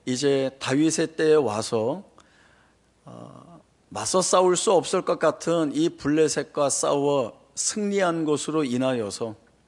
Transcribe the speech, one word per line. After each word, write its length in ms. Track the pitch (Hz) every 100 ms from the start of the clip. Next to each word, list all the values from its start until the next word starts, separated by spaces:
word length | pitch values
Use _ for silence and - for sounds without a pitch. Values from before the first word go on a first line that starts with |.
| -
이제 460 | 123 139 139 135 -
다윗의 560 | - 135 160 156 156 -
때에 180 | 160
와서, 680 | 156 123 104 110 113 113 175 - _ _ _ _ _ _ _ _ _ 139
어, 540 | 120 123 - - 165 _ _ _
맞서 320 | 170 131 185
싸울 340 | 175 185 185 175
수 160 | -
없을 300 | 180 139 185
것 160 | 165 165
같은 540 | 160 - - 170 151
이 160 | 131 170
블레셋과 800 | - 143 156 151 151 139 - 143
싸워 720 | - 147 147 143 143 113 - _ -
승리한 720 | - 220 202 196 180 165 156
것으로 380 | 147 - 156 139
인하여서, 760 | 123 131 123 104 - 113 107 _ _